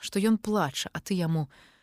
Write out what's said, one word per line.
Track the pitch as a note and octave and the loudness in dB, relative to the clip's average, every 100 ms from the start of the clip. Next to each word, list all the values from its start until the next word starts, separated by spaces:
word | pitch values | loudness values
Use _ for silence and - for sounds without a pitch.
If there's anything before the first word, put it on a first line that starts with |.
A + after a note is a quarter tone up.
што | - G3+ | -6 0
ён | G#3+ A3 | 2 2
плача, | - G#3+ D3+ - - | 2 0 0 -2 -8
а | E3 | -10
ты | - F#3 | -4 0
яму: | E3 D#3+ D3 - - _ | 2 0 -2 -8 -20 _